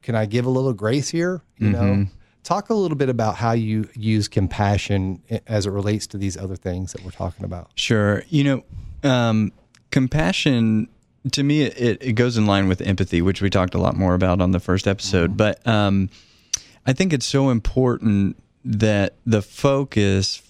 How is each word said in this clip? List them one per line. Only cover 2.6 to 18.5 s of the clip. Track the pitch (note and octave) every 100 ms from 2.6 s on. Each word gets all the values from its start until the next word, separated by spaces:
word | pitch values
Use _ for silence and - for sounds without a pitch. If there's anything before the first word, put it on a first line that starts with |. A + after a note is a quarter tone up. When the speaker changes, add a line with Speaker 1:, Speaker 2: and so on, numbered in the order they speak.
| -
Speaker 1:
a |
little | A3 F3+ D3
bit | C3+
about | A#2 A2 G2
how | A#2
you | A#2 A2 A2 G2+
use | A#2+ A2 G#2+ G2
compassion | G#2+ F#2+ - G2+ G2+ - G2+ F#2+ F2+ -
i-, | A2 -
as | G#2+ G2+
it |
relates | G2+ G2+ G#2+ -
to | G2+
these | G2 -
other | G2 F#2
things | F#2+ F2+ F#2
that | F#2
we're | F#2
talking | - F#2 -
about. | F#2+ F2+ D#2+ -
Speaker 2:
Sure. | - A2+ G#2 G2+ -
You | D3+ C#3 C3 - - - -
know, | C#3
um, | B2+ A#2 A2 G#2 - _ _ _
compassion, | C#3+ B2+ D3+ E3+ F#3+ D3+ A#2+ A2+ A2 A2 _ _ _ C3+
to | -
me, | C#3+ D3+
it, | C3 - A#2+ F#2
it | C3
goes | A2+ B2 A#2
in | G#2
line | G2 F#2+
with | F#2
empathy, | G2+ F#2+ F#2 F2
which | F2+ F#2
we | G2
talked | F#2+ F#2 F2+
a |
lot | F#2 -
more | F#2
about | F2+ F#2 F2+
on | F#2
the | F#2
first | - F#2 G2+
episode. | F#2+ - F#2 E2+
Speaker 1:
Mm-hmm. | F#2+
Speaker 2:
But, | G#2+ - -
um, | G#2+ G2+ G2 F#2+ - _ _ _ - - - -
I |
think | C3 F#3+
it's | C#3+ -
so | C#3 C3+
important | A#2 - C3 C3 A#2 A2 G2+ G2 - _